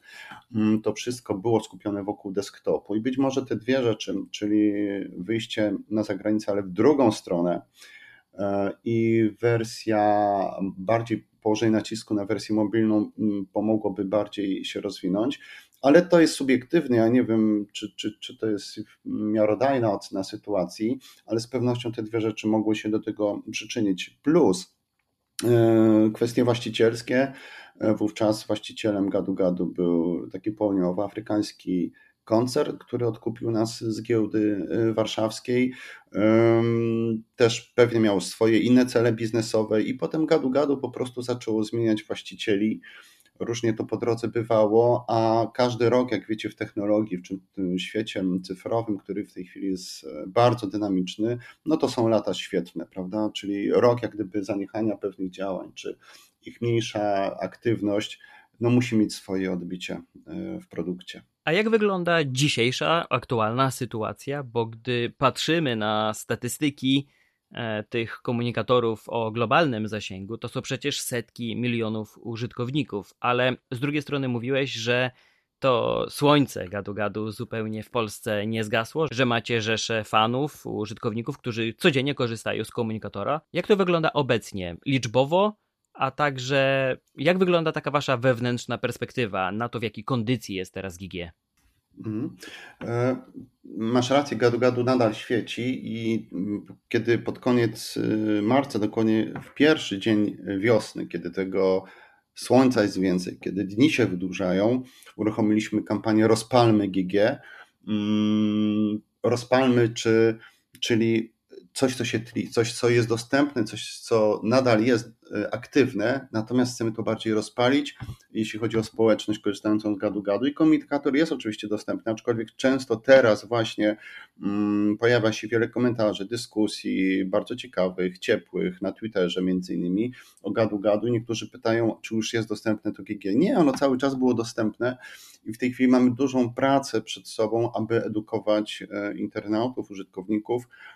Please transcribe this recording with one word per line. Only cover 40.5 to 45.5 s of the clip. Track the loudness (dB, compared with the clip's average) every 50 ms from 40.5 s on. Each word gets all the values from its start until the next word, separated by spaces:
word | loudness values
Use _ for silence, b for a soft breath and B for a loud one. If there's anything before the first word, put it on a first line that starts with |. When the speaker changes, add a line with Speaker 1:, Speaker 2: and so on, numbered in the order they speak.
| 0 2 2 2 0
Speaker 1:
po | -2 -4 -6
prostu | -6 -6 -8 -6 -8 -10
zaczęło | -6 -6 -6 -4 -2 -2 -2 -2 -2
zmieniać | -2 -2 -2 0 0 0 -2 -4
właścicieli. | -8 -10 -10 -10 -14 -12 -6 -2 0 0 2 2 0 -2 -4 B B B B B B B B B B B -10
Różnie | -6 -6 -4 -2 0 0 0
to | 0 -4
po | -4 -4
drodze | -4 -2 -2 -2 -2 -2
bywało, | -4 -4 -2 0 2 4 4 6 6 6 6 6 6 4 2 0
a | 0 2 2 4 4 4 2 0 0